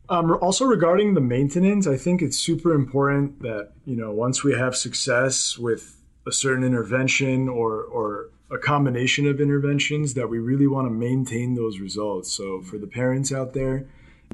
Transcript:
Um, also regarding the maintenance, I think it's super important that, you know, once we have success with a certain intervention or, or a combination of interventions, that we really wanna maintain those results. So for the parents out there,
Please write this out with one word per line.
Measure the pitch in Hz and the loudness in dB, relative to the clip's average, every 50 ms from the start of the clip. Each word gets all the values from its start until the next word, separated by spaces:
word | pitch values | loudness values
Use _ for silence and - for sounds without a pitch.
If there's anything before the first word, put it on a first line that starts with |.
| _ - | _ -2
Um, | 185 170 165 165 175 - | 0 2 4 2 2 2
also | 170 185 185 - 262 | 2 0 2 2 4
regarding | 269 226 160 170 165 180 196 208 208 190 | 4 4 4 6 4 6 4 4 4 4
the | 156 | 4
maintenance, | 131 120 120 127 143 143 - 175 185 196 208 202 190 | 2 2 2 2 0 2 2 2 4 4 4 2 2
I | 151 135 | 2 0
think | 127 - 175 180 175 | 0 0 0 0 2
it's | 165 127 - | 0 -2 -2
super | - - 165 165 160 - 170 160 | -2 -2 -2 -2 0 2 2 4
important | 143 131 123 131 139 139 139 143 143 143 139 143 - | 4 2 2 2 2 2 2 2 2 0 -2 -4 -8
that, | 131 117 110 104 104 101 - - _ | -8 -8 -6 -8 -8 -10 -18 -16 _
you | 139 123 | -8 -6
know, | 117 110 107 | -6 -6 -4
once | 104 107 120 131 131 - - | -2 -2 0 0 0 2 2
we | 143 127 | 2 2
have | 117 127 127 123 | 2 0 0 -2
success | - - 123 117 - - 135 120 120 131 135 127 - - - - | -2 -6 -4 -6 -4 -2 0 2 2 2 2 0 -2 -2 -4 -4
with | 123 117 117 113 110 - - - _ _ _ _ _ _ | -4 -2 -2 -2 -2 -4 -14 -20 _ _ _ _ _ _
a | 127 | -6
certain | - - - 135 131 127 127 | -4 -2 0 0 0 2 2
intervention | 127 127 120 107 95 120 127 131 127 - - 135 131 131 131 131 | 2 2 0 0 0 0 0 0 0 0 0 0 2 2 0 0
or, | 131 123 117 113 113 110 107 | 0 -2 -2 -2 -2 -2 -4
or | 117 - 131 120 107 104 104 101 - - - _ _ _ | -6 -6 -6 -4 -4 -4 -6 -8 -10 -14 -20 _ _ _
a | 131 | -10
combination | 120 - 143 147 143 139 131 123 120 127 131 - 143 143 | -4 -2 0 2 2 2 2 2 0 0 0 0 2 2
of | 143 139 135 | 0 2 2
interventions, | 147 143 143 143 139 143 143 143 143 - 147 147 151 139 120 | 2 2 2 2 2 0 0 0 0 -2 -2 -2 -2 -2 -2
that | 127 120 107 | -4 -4 -2
we | 117 117 | -4 -4
really | 113 120 135 139 139 | 0 0 2 4 4
wanna | 139 135 135 131 120 | 4 4 0 0 -2
maintain | 113 113 120 123 131 135 127 127 113 120 123 123 127 | -2 -2 -2 0 0 0 0 -2 -4 -4 -2 -2 -2
those | 120 113 113 101 95 | -2 -2 -4 -4 -6
results. | 98 95 95 104 104 104 98 92 90 - | -10 -8 -6 -6 -4 -4 -4 -6 -6 -6
So | - - 98 98 95 92 | -8 -6 -6 -8 -8 -8
for | 92 92 107 | -10 -12 -12
the | 104 104 | -10 -10
parents | 98 - 120 127 127 131 135 139 - | -8 -4 -2 0 0 0 0 -2 -2
out | 139 131 131 131 - | -4 -4 -6 -4 -4
there, | 135 131 131 131 139 139 - - - - - - _ _ _ | -2 -2 -2 -2 -4 -6 -10 -18 -20 -20 -20 -20 _ _ _